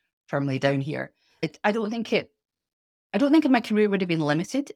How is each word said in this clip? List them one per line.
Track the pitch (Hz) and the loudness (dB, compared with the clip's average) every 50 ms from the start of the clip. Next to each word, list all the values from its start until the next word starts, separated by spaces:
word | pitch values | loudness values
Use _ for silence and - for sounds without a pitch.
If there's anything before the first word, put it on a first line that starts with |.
| _ _ _ _ _ | _ _ _ _ _
firmly | - 156 143 139 139 131 131 | -6 -4 -4 -2 -2 -2 0
down | 139 139 143 135 | 0 0 0 0
here. | 135 151 139 131 131 - _ _ _ _ _ _ | -2 -4 -6 -8 -8 -10 _ _ _ _ _ _
It, | 165 156 - _ - | -6 -6 -6 _ -2
I | 208 | -2
don't | 208 226 247 226 | 0 0 -4 -4
think | 240 233 - - | -6 -8 -4 -2
it, | 233 165 - - _ _ _ _ _ _ _ _ _ _ _ _ _ _ _ _ - | -2 -2 -2 -4 _ _ _ _ _ _ _ _ _ _ _ _ _ _ _ _ -2
I | 202 | 0
don't | 285 277 | 2 4
think | 311 320 302 262 | 4 4 4 4
my | 262 233 | 2 2
career | 220 - 214 214 214 202 | 2 0 2 2 2 2
would | 196 185 | 2 0
have | 190 175 | 0 -2
been | 165 160 | 0 0
limited | 151 147 147 160 190 - - 269 277 - - | 0 0 0 0 -2 -2 -4 -4 -6 -6 -8